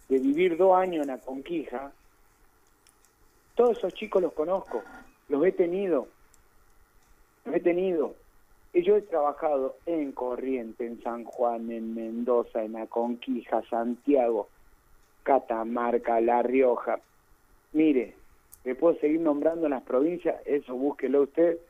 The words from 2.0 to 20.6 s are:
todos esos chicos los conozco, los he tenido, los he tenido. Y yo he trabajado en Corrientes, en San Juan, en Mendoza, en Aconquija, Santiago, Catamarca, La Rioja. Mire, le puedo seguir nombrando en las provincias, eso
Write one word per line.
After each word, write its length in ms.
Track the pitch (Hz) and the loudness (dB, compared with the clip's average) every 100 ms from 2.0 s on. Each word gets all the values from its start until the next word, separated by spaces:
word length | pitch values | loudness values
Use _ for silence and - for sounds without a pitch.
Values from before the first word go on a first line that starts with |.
| _ _ _ _ _ _ _ _ _ _ _ _ _ _ _ | _ _ _ _ _ _ _ _ _ _ _ _ _ _ _
todos 240 | - 240 220 | 2 2 4
esos 160 | 180 | -4
chicos 260 | - 208 190 | -6 -2 0
los 140 | 156 | 0
conozco, 480 | - 160 185 - 113 - - - _ - | -2 -2 -2 -4 -8 -8 -20 -20 _ -4
los 160 | 143 | 2
he 80 | 180 | 2
tenido, 540 | 190 175 185 196 143 - _ _ _ _ _ _ _ _ _ _ _ _ _ | 2 0 0 0 -2 -2 _ _ _ _ _ _ _ _ _ _ _ _ _
los 120 | 247 175 | -4 0
he 40 | |
tenido. 540 | 175 175 190 165 117 - _ _ _ _ _ | 2 2 0 0 -2 -6 _ _ _ _ _
Y 100 | 175 | 0
yo 140 | 175 208 | 4 2
he 60 | |
trabajado 720 | 202 160 147 139 160 139 131 - | 2 0 0 0 0 0 -2 -6
en 280 | 170 165 139 | -6 -4 -4
Corrientes, 760 | - 123 120 131 131 113 107 117 | -4 -6 -4 -4 -4 -6 -8 -8
en 140 | 117 | -6
San 220 | 120 117 | -8 -8
Juan, 460 | 113 - 120 117 117 | -10 -2 0 0 -6
en 240 | 117 113 | -8 -6
Mendoza, 680 | 113 113 117 120 120 110 117 | -6 -6 -4 2 2 0 -4
en 140 | 107 110 | -6 -6
Aconquija, 840 | 110 117 120 117 135 120 - 113 - | -6 -2 -2 -4 -4 -6 -2 -4 -2
Santiago, 800 | 117 117 117 143 139 120 110 - _ - _ _ - _ _ | -4 -2 -4 2 4 4 0 -4 _ -20 _ _ -20 _ _
Catamarca, 960 | - 135 - 113 113 120 120 120 117 117 | 2 2 2 -6 -4 -2 0 0 0 2
La 220 | 117 120 | 4 2
Rioja. 580 | 120 131 127 117 120 110 _ _ _ _ _ _ _ | 2 4 4 2 -2 -6 _ _ _ _ _ _ _
Mire, 440 | 151 156 131 104 - - _ _ - | 2 4 4 0 -10 -20 _ _ -12
le 100 | 127 | -8
puedo 220 | 127 165 - | 0 2 2
seguir 200 | 147 165 | 0 0
nombrando 460 | 160 143 160 170 156 | 0 0 0 0 -2
en 40 | |
las 100 | 127 | -4
provincias, 540 | - 127 156 175 165 - - | -2 0 0 -2 -4 -4 -4
eso 280 | 143 | -4